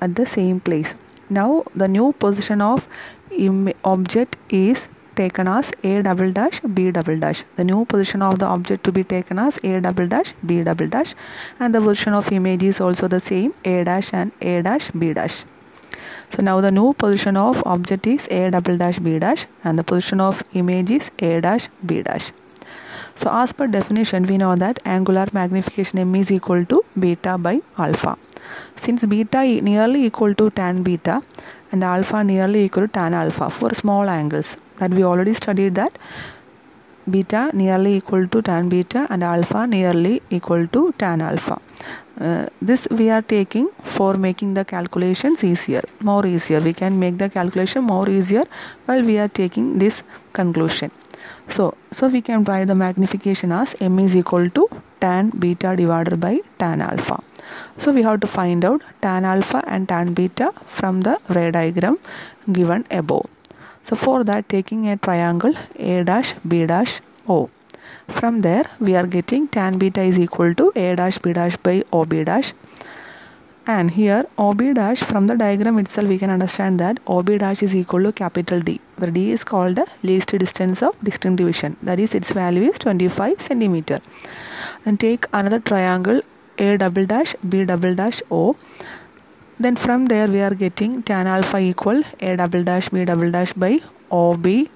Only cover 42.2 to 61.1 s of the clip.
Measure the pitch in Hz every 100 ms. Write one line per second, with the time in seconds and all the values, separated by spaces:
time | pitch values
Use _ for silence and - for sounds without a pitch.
42.2 | 165 170 - - 190 254 - 226 220 220
43.2 | 220 214 196 220 330 - - - 196 190
44.2 | 190 180 202 196 196 180 175 180 180 185
45.2 | 277 330 190 175 - 127 - - 208 202
46.2 | 196 170 - 156 160 170 190 190 180 175
47.2 | 196 196 175 185 190 269 240 190 196 196
48.2 | 185 214 359 - - - - 262 233 214
49.2 | 208 - 180 214 233 185 202 - - -
50.2 | - - 180 165 160 - 147 - - -
51.2 | - - - - 185 - - - 262 254
52.2 | 226 226 202 190 190 190 185 185 190 196
53.2 | 202 190 180 170 - - 185 185 196 180
54.2 | 175 175 175 285 415 - - - 185 180
55.2 | 214 - 175 175 185 185 170 165 165 170
56.2 | 175 269 - - 175 151 - - - -
57.2 | - - - - - - 294 269 220 214
58.2 | 214 - 180 175 180 294 - - 196 185
59.2 | 185 190 190 254 - 190 190 175 175 175
60.2 | 180 - 285 - - - 190 185 190